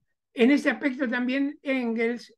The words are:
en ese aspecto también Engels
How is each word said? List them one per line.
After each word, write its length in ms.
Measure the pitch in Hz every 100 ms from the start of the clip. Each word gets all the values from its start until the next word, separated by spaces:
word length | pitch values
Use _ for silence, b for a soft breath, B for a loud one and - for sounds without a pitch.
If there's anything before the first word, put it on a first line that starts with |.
| _ _ _
en 160 | - 240
ese 200 | 285 285
aspecto 380 | 247 285 254 254
también 500 | 247 247 269 277 302
Engels 760 | 285 262 240 226 233 240 -